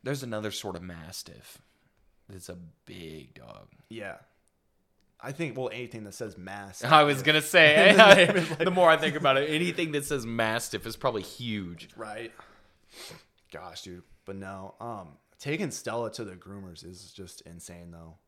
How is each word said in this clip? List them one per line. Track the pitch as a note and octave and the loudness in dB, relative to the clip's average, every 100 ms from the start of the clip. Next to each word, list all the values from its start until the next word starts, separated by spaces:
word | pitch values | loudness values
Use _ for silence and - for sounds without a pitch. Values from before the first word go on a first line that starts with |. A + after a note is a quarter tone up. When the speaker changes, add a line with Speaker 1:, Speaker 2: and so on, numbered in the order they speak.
Speaker 1:
There's | B2 C#3 | -8 -8
another | B2+ A2 G#2+ | -6 -6 -6
sort | - G#2 F2 | -8 -8 -10
of | |
Mastiff. | F2+ E2+ D#2+ - - - - - _ _ _ _ _ _ _ | -12 -16 -16 -16 -16 -20 -20 -20 _ _ _ _ _ _ _
It's | F#2+ F2 | -20 -16
a | F2+ E2+ _ - | -18 -18 _ -20
big | F#2+ E2 D#2 C2 | -16 -14 -16 -18
dog. | - A#1+ G1+ - _ _ | -20 -20 -20 -20 _ _
Speaker 2:
Yeah. | A2+ G2 - _ _ _ _ _ _ _ _ _ _ | -16 -14 -16 _ _ _ _ _ _ _ _ _ _
I | B2+ | -16
think, | C#3 D#3+ A#2+ | -8 -8 -6
well, | B2+ | -8
anything | A2+ A#2+ A2+ G#2 | -8 -12 -14 -14
that | - | -12
says | A2+ F#2 | -12 -12
Mastiff | F2+ G2+ G2 - A#2+ | -14 -14 -14 -8 4
Speaker 1:
I | D#3 | 6
was | D3 C3+ | 6 2
Speaker 2:
is | |
Speaker 1:
gonna | D3 D#3 | 0 0
say, | D3+ F3+ D#3 D3+ F#3 | 4 6 8 8 8
Speaker 2:
<laughs> | G3+ | 10
the | G#3+ G3+ | 10 10
name | F3 | 8
Speaker 1:
<laughs> | F3+ | 4
Speaker 2:
is, | E3 | -2
like | D3+ | -2
Speaker 1:
the | F3 | 0
more | F3+ F3 | 4 6
I | D#3 | 6
think | D#3 D3 | 2 0
about | C#3+ C3+ | 2 2
it, | D3+ | 0
anything | D#3 F3 E3+ D#3+ | -2 -2 -2 -4
that | D3 | -4
says | C3+ C#3+ A#2 | -4 -6 -6
Mastiff | A#2 A2+ A2+ - G#2 A#2 | -2 -2 -2 -6 -10 -10
is | A2+ | -6
probably | C3+ A2 | -4 -4
huge. | F2+ - A#2+ G#2+ F#2 E2+ - - | -10 -12 -8 -8 -8 -14 -20 -16
Speaker 2:
Right. | G#2+ G#2+ A2+ - - _ _ _ _ - - - _ _ _ | -14 -14 -16 -18 -20 _ _ _ _ -20 -20 -20 _ _ _
Gosh, | D#2 F2 E2+ | -18 -18 -18
dude. | F#2 F2+ _ - - | -16 -18 _ -20 -16
But | G2 | -14
no, | G2 G2 F#2+ _ | -12 -14 -16 _
um, | A#2 A2 E2+ C#2+ _ _ | -14 -14 -16 -20 _ _
taking | C#3 D#3 F3 | -8 -6 -8
Stella | - - A2+ A#2 | -8 -8 -6 -6
to | - | -8
the | G#2 F#2 | -14 -14
groomers | F#2+ G2+ F#2 E2 | -18 -18 -18 -18
is | F2+ F2+ F#2+ | -20 -20 -20
just | - F2+ - | -20 -20 -20
insane, | - E2+ - F2 F2 | -20 -20 -18 -18 -18
though. | E2+ E2 D#2+ | -20 -20 -20